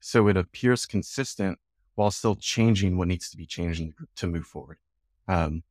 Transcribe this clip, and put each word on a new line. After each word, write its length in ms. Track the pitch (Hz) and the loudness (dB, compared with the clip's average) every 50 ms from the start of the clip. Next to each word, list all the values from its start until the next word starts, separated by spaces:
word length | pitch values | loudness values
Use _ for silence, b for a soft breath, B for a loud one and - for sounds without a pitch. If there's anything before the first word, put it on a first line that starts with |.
so 280 | - - - 117 104 104 | -6 0 4 4 6 6
it 80 | 95 | 4
appears 500 | 95 87 - - - 123 123 123 - - | 2 0 -2 -4 0 2 2 2 2 0
consistent 720 | - - 98 - - - 135 131 - - - 98 95 - - _ _ _ _ _ _ - | -4 -4 -4 -4 -4 -6 -6 -6 -6 -4 -4 -4 -4 -4 -8 _ _ _ _ _ _ -2
while 160 | 107 104 101 | 0 0 0
still 260 | 98 - - 110 98 | 0 0 0 0 0
changing 600 | - - - - 117 113 117 107 95 98 92 90 | 0 -2 -4 0 2 4 4 4 4 2 2 2
what 120 | 90 87 87 | 0 0 0
needs 220 | 90 87 - - | -2 -4 -6 -12
to 60 | - | -14
be 100 | - 80 | -16 -16
changed 340 | - - 87 87 85 82 82 | -12 -8 -6 -4 -4 -4 -4
in 80 | 80 80 | -6 -8
the 40 | |
group 180 | - - - - - | -10 -14 -20 -18 -12
to 100 | - - | -6 -6
move 180 | 87 85 85 82 | -4 -4 -4 -8
forward. 340 | - - - - - - _ _ _ _ _ _ _ _ _ _ 98 | -10 -14 -16 -16 -18 -20 _ _ _ _ _ _ _ _ _ _ -2
Um, 340 | 92 85 80 78 80 82 - _ | 0 0 0 -2 -4 -8 -12 _